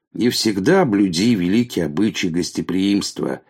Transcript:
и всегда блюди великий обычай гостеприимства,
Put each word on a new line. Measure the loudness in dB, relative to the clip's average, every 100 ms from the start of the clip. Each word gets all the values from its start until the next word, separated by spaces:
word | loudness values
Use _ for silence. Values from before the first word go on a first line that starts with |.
| _ -2
и | -2
всегда | 0 -2 0 2 4
блюди | 4 2 2 2 2 2
великий | 2 0 0 -2
обычай | -4 0 -2 -2 -2
гостеприимства, | -2 -4 -6 -4 -2 0 0 -2 -6 -6 -6